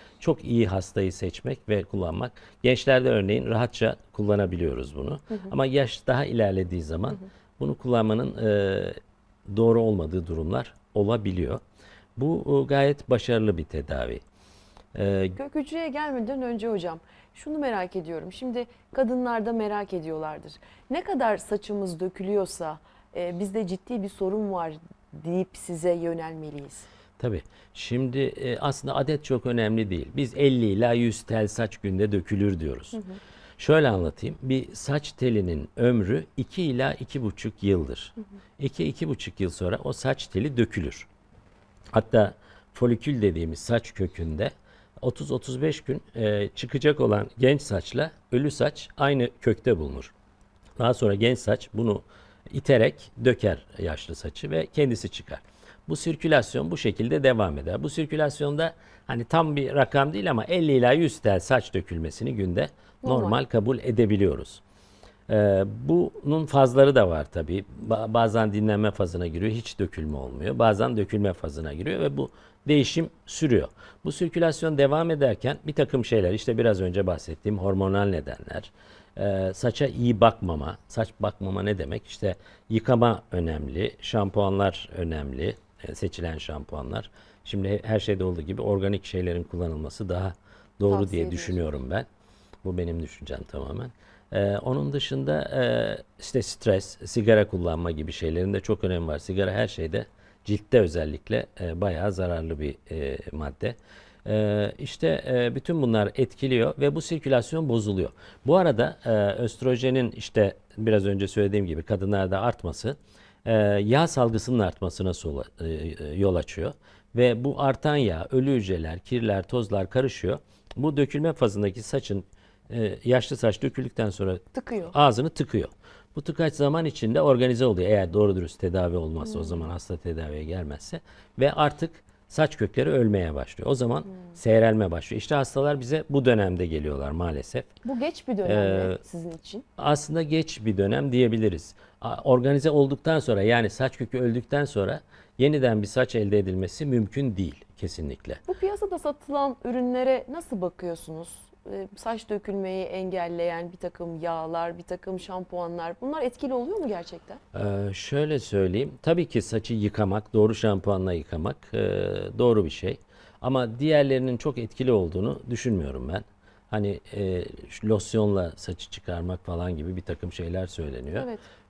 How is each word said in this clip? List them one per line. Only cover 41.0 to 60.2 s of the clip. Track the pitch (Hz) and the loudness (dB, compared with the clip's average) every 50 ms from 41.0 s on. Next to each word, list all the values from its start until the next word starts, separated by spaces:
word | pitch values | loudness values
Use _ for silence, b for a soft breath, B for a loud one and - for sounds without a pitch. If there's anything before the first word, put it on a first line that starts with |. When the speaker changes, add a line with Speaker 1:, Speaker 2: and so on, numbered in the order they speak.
| - - _ _ _ _ _ - - _ _ _ _ _ _ - - - | -16 -20 _ _ _ _ _ -20 -20 _ _ _ _ _ _ -20 -6 0
Speaker 1:
Hatta | - 113 - - - 110 101 92 - - b b b b b b - | 0 0 2 4 6 4 4 4 0 -8 b b b b b b -4
folikül | - 123 120 117 - - 147 139 117 | 0 2 2 2 2 0 -2 0 2
dediğimiz | 104 95 80 82 82 80 76 - | 2 2 2 0 -4 -4 -6 -6
saç | - - 117 113 - - - | -2 0 0 0 -2 -4 -6
kökünde | - 95 87 - - 82 80 76 73 113 - - _ b b b b b b b b | -4 -4 -4 -4 -6 -6 -4 -4 -4 -4 -4 -6 _ b b b b b b b b
otuz | - 123 - - 147 143 | -2 -2 -2 -4 -4 -4
otuz | 127 123 - 131 127 127 | -4 -4 -4 -6 -6 -2
beş | 151 156 - - | -2 -2 -2 -4
gün, | - - 139 - - - - | -4 -6 -6 -6 -8 -10 -6
e, | 123 110 104 104 104 104 - - | -2 0 0 0 0 -2 -4 -6
çıkacak | - - - - 127 143 151 151 147 | -10 -8 -6 -2 2 2 2 4 4
olan | 127 110 104 104 104 - - 117 | 4 2 2 2 0 -4 0 4
genç | 131 131 147 139 | 4 4 4 4
saçla | - - 101 87 - - 117 131 151 160 - _ _ - | 0 -2 -4 -4 -4 -4 -4 -4 -4 -4 -6 _ _ -2
ölü | 123 127 147 143 | 0 0 0 0
saç | 143 - 123 151 - - - - - | 0 0 0 0 -2 -4 -16 -10 -2
aynı | - 143 143 143 131 120 - - - | 0 2 2 4 2 2 0 -2 0
kökte | - 117 104 - - 131 107 80 | 0 0 2 2 2 2 2 2
bulunur. | 76 67 65 65 - - _ _ _ _ _ _ _ _ _ _ _ - - - | 0 -4 -8 -10 -12 -14 _ _ _ _ _ _ _ _ _ _ _ -12 -4 0
Daha | 117 123 120 | 2 2 2
sonra | - 117 104 101 | 4 2 2 4
genç | 98 113 120 127 - | 4 4 2 2 2
saç | - 107 110 - - - - | 0 0 0 0 -2 -6 -4
bunu | 107 117 113 101 98 - B B B B B B B B B | -2 0 0 0 -2 -4 B B B B B B B B B
iterek | - 139 - - 135 113 113 151 - - - - - - 110 | -8 -2 2 6 6 6 6 4 2 -2 -14 -18 -6 0 2
döker | 127 117 - - 98 85 - - - - - | 2 4 4 2 0 0 -2 -6 -14 -10 -6
yaşlı | 87 80 78 - - 82 82 | -6 -4 -4 -6 -8 -12 -12
saçı | - - 73 - - - 147 | -10 -10 -12 -10 -10 -8 -4
ve | 110 80 76 | -2 -2 -2
kendisi | - - 151 143 127 110 - - - | -2 0 2 2 2 2 -2 -4 -8
çıkar. | - - - - 73 - - B B B B B B B B - | -10 -12 -14 -12 -14 -14 -14 B B B B B B B B -8
Bu | 160 | -6
sirkülasyon | - - 165 151 - - 160 151 135 104 - - 131 143 165 | -4 -4 -4 -4 0 2 4 4 4 4 2 -2 -4 -4 -4
bu | 175 | -4
şekilde | - - 110 - - 113 120 156 147 | -2 -2 -2 0 0 0 0 2 4
devam | 135 131 120 110 98 85 73 69 | 4 4 4 4 2 0 -2 -4
eder. | 69 82 98 123 | -6 -6 -4 -4
Bu | 147 147 | -6 -6
sirkülasyonda | - 165 156 143 156 156 151 139 - - 147 143 147 151 165 160 - b b b b b b | -4 -4 -4 -2 -2 0 0 0 -2 -2 -4 -2 -2 -2 -2 -4 -4 b b b b b b
hani | b 127 117 117 | b -6 -6 -2
tam | - 160 165 160 156 147 | 2 4 4 4 4 2
bir | 143 135 - 135 | -2 -2 2 4
rakam | 143 127 - - 139 135 151 | 2 4 4 4 2 2 2
değil | 170 202 | 0 -2